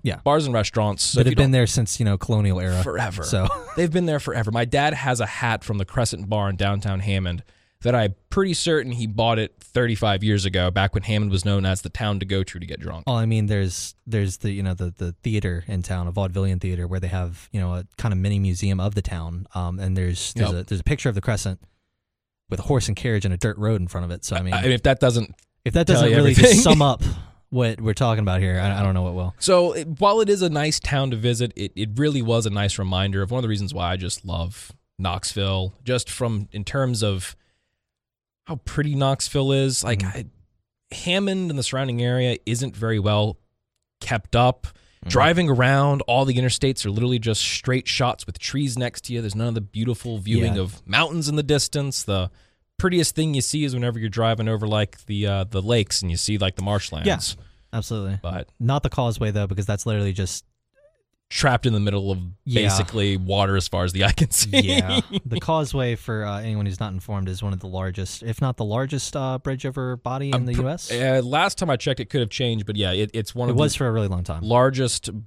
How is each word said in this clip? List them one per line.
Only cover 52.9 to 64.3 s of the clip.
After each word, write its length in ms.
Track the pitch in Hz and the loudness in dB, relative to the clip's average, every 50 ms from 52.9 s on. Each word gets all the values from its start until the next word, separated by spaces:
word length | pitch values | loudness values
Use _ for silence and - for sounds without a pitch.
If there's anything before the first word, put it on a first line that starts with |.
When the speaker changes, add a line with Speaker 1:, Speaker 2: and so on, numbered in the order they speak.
| 180 175 156 - - | 2 2 2 2 0
Speaker 2:
thing 180 | 160 160 156 143 | 0 -2 0 0
you 80 | 135 | 0
see 220 | 120 - - 151 151 | -2 -2 -2 -2 -2
is 100 | 139 127 | -2 -2
whenever 260 | 123 120 120 113 113 | -2 -2 -2 -2 -2
you're 100 | 110 107 | -4 -4
driving 380 | 95 117 113 113 113 113 110 | -2 0 2 2 2 0 0
over, 200 | 110 113 104 110 | -2 0 0 0
like, 380 | 107 107 107 104 - - - - | 0 2 2 0 0 -4 -12 -10
the, 220 | - 104 101 104 | -6 -4 -2 0
uh, 160 | 101 101 98 95 | 0 0 0 -2
the 160 | 104 - 95 | -2 -2 -4
lakes 400 | 92 107 120 117 101 - - - | 0 4 4 4 4 2 -2 -4
and 100 | 98 87 | -2 -2
you 60 | 82 | -2
see, 200 | 82 - - 104 | -2 -2 -2 0
like, 180 | 98 98 95 - | 0 0 -2 -2
the 80 | - 92 | -2 -2
marshlands. 440 | 101 104 98 - - - 78 - | 0 0 0 -2 -4 -8 -2 0
Speaker 1:
Yeah, 120 | 202 170 - - - - - - - _ _ _ _ - | 0 0 0 -4 -6 -8 -10 -16 -20 _ _ _ _ -6
absolutely. 420 | 117 - - 117 107 98 95 98 95 | -6 -4 -4 -6 -4 -4 -4 -4 -4
Speaker 2:
But 280 | - 87 90 87 - - _ _ | -6 -6 -6 -8 -10 -12 _ _
Speaker 1:
Not 240 | 117 120 135 147 - | 0 0 2 2 0
the 60 | 127 | 0
causeway, 420 | - - 123 117 107 - 113 107 | 0 0 0 0 0 0 -2 -2
though, 160 | 101 104 101 | 0 -2 -2
because 180 | 98 98 98 98 | -2 -2 -4 -2
that's 200 | - 104 98 - | -2 -2 -2 -2
literally 280 | 117 107 104 101 98 92 | -2 0 0 0 0 0
just 320 | 98 95 90 - - - _ _ _ _ _ _ _ _ _ _ _ _ _ _ _ _ | -2 -2 -4 -4 -8 -12 _ _ _ _ _ _ _ _ _ _ _ _ _ _ _ _
Speaker 2:
trapped 380 | _ - - - 139 123 117 - | _ -2 2 4 4 4 4 2
in 80 | 123 110 | 2 2
the 60 | 104 | 2
middle 320 | 101 104 101 101 98 98 | 2 0 0 0 -2 -2
of 80 | 95 92 90 87 95 - _ | -2 -2 -4 -8 -10 -12 _
Speaker 1:
Yeah. 180 | 135 120 110 | 0 0 2
Speaker 2:
basically 560 | 107 101 95 98 98 - - 110 101 101 98 | 4 4 2 2 0 0 -2 0 0 0 0
water 380 | 92 92 92 98 101 98 95 98 | 0 0 0 2 2 2 2 2
as 120 | 95 90 | 0 0
far 160 | - - 92 90 | 0 -2 -2 0
as 100 | 92 90 | 0 0
the 120 | 92 95 | 2 2
eye 60 | 101 | 2
can 180 | - - 165 | 4 4 2
see. 300 | - | 2